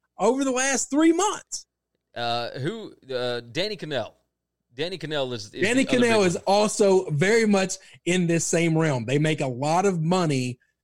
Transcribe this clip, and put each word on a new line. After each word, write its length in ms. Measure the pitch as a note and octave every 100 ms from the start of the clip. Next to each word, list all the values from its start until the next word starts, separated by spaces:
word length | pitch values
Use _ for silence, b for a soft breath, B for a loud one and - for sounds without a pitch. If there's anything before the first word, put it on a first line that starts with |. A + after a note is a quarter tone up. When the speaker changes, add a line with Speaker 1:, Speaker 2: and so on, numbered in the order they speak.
| b -
Speaker 1:
over 240 | G3+ C4
the 80 | C4+
last 380 | B3 C4+ C4 -
three 200 | C#4 E4
months." 540 | E4 G#4 E4+ - - - _ _ _ _ -
Speaker 2:
Uh, 360 | A#2 A#2 A#2+ -
who? 340 | C#3 A3+ F#3+ - C3
Uh, 260 | B2+ B2 A#2+ A#2+
Danny 260 | A#2 G3+ G#3+
Kanell. 340 | D#3 C3+ G2+ - _ _ _ _ _ A#2+
Danny 220 | E3 F#3
Kanell 340 | D3+ D3+ C3
is, 120 | A#2+ G#2
is 80 | -
Speaker 1:
Danny 200 | F#3 B3+ C4
Speaker 2:
the 40 |
other 80 | B3+ A#3+
Speaker 1:
Kanell 120 | A3+
Speaker 2:
big 80 | F#3
Speaker 1:
is 60 | E3+
Speaker 2:
one. 80 | -
Speaker 1:
also 640 | G3+ G#3 - G3+ F#3 F#3
very 360 | D3 F#3 A3+ A3
much 280 | G3 F#3+ - B B -
in 220 | F#3 E3+
this 180 | E3 -
same 320 | E3+ E3+ D#3+
realm. 280 | D#3+ C3 A2+
They 120 | C#3+
make 240 | D#3 D3+
a 60 | C#3
lot 380 | A#2+ D3 E3+ G3
of 160 | F3
money 580 | D#3 F#3 E3 C3+ B2+ B2 _ _